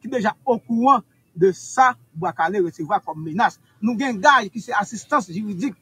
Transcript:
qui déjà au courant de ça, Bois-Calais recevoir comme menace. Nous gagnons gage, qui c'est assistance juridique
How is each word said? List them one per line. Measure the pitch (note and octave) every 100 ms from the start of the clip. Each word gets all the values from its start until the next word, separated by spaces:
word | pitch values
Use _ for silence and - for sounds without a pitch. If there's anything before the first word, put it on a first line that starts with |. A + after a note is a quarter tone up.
qui | A3+
déjà | B3+ G3+ - -
au | A#3
courant | - A#3 B3+ B3 - _ _ E3
de | F#3+
ça, | - - - B3+ B3 _
Bois-Calais | D#3 F3 D#3+ E3 G3+
recevoir | E3+ D#3+ D#3 G3+
comme | - D#3
menace. | D#3+ F3+ G#3+ - _ _
Nous | A3 A3+
gagnons | C4+ G3+
gage, | D4 B3+ G3+
qui | A3+
c'est | A#3+
assistance | G#3 G3 G#3+ - C#4+ F#3
juridique | F3 G#3+ F3+ B3+ -